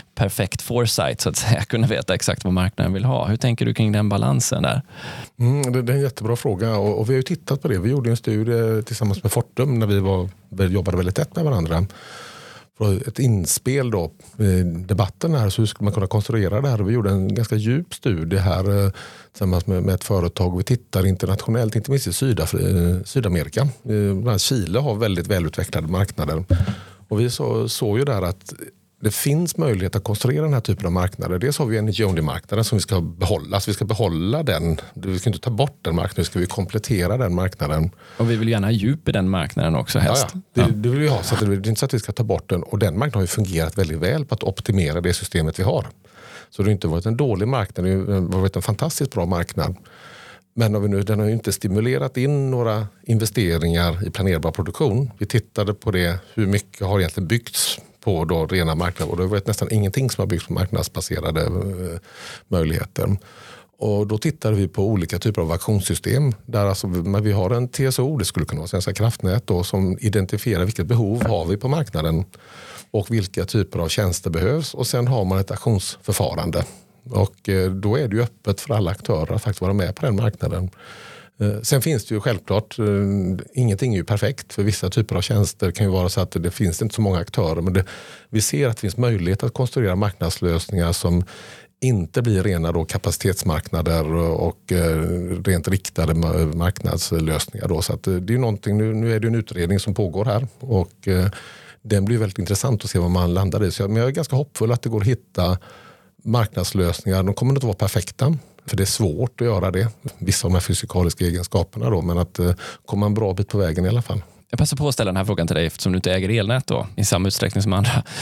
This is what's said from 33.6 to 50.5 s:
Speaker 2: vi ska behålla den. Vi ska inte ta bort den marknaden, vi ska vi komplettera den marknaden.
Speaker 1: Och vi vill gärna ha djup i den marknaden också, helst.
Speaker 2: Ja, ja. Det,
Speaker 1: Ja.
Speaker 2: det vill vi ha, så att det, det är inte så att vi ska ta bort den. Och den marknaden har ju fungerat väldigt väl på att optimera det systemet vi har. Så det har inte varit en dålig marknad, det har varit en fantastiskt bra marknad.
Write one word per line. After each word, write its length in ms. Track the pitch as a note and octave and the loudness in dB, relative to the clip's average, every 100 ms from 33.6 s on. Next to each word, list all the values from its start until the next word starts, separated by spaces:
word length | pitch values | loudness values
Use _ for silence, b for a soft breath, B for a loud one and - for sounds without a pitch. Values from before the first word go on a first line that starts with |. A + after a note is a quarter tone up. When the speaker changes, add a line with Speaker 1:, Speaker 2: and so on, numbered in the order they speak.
| G2+ | -2
Speaker 2:
vi 40 | G2+ | -2
ska 100 | G#2 | -2
behålla 580 | A2 G#2+ E2 F2+ C#3+ | 0 0 0 0 0
den. 360 | D3 E2 E2 D#2 B | 0 0 0 -2 B
Vi 260 | - G2 F#2 | -8 -4 -2
ska 100 | A#2 | -2
inte 100 | - | -2
ta 100 | - | -2
bort 280 | A2 C#3 - | 0 0 -2
den 140 | - E2 | -4 -2
marknaden, 260 | F2+ - | -2 -2
vi 40 | E2+ | -2
ska 140 | - | 0
vi 60 | F2 | -2
komplettera 720 | - F#2 A2 - G#2 F2+ A#2+ | -2 -4 -4 -2 0 0 0
den 180 | A#2 F2 | 0 0
marknaden. 560 | F#2 - D2 D2+ D#2 B B - | -2 -2 -2 0 0 B B -2
Speaker 1:
Och 140 | A#2 | 0
vi 40 | A2+ | 2
vill 140 | A2+ | 2
gärna 180 | A2+ G2 | 2 2
ha 40 | |
djup 380 | A#2 G2+ D3 - | 2 2 0 0
i 20 | |
den 180 | A2 F#2 | 0 2
marknaden 460 | F#2+ D2+ - D#2+ D2+ | 0 0 0 0 0
också, 240 | - - | 0 2
helst. 280 | - C3 B2 | 2 2 0
Speaker 2:
Ja, 60 | F#3 - | -4 -4
ja. 100 | - | 2
Det, 60 | - | 2
Speaker 1:
Ja. 60 | G#2+ | 4
Speaker 2:
det 140 | A#2 | 0
vill 100 | C3+ | 2
vi 80 | D3+ | 2
ha, 160 | A#2+ | 2
så 120 | F2+ G2 | 0 0
att 60 | |
det, 60 | G#2 | 2
det 60 | G2 G#2 | 2 0
är 20 | |
inte 100 | A2 | 0
så 60 | C#3 | 0
att 80 | |
vi 60 | A#2+ | -2
ska 120 | - | -2
ta 120 | G2+ | -2
bort 260 | A2 F2+ - | 0 0 0
den. 140 | F2+ | -2
Och 160 | - G2+ | -2 0
den 140 | G2+ | 0
marknaden 200 | D#2+ C#3+ | 2 0
har 80 | A2 | 0
ju 60 | F2+ | 0
fungerat 500 | - G2 D#2+ E2 E2 | 0 0 0 0 0
väldigt 200 | F2+ D#2 | -2 0
väl 280 | F2 D#3 C#3+ | 0 0 -2
på 100 | - | -2
att 80 | |
optimera 580 | - - - G2 D#2 D#2+ | -2 -4 0 2 2 0
det 120 | F2 | 0
systemet 460 | F2 - F2+ D#2 E2 | 0 -2 0 0 0
vi 40 | |
har. 240 | F#2+ D#3 G2 - B B B B B | 0 0 -4 -10 B B B B B
Så 120 | - | -2
det 60 | G2+ | 0
har 40 | |
inte 160 | G2+ E2 | 2 0
varit 180 | E2 G2 | 0 0
en 120 | A#2 | 0
dålig 300 | C#3+ F#2+ G#2+ | 0 0 0
marknad, 380 | C3+ A2+ - F#2 | 0 -2 -2 0
det 280 | F#2+ F#2 | 0 0
har 80 | G2 | 0
varit 340 | F2 F#2 F#2+ - | 0 0 0 0
en 60 | |
fantastiskt 500 | - G#2+ D#3+ - C#3 | -2 -2 -2 -2 -2
bra 140 | - F2 | -2 0
marknad. 500 | F2+ E2+ - D2 F#2 B B B B B B _ | 0 -2 -2 -4 -6 B B B B B B _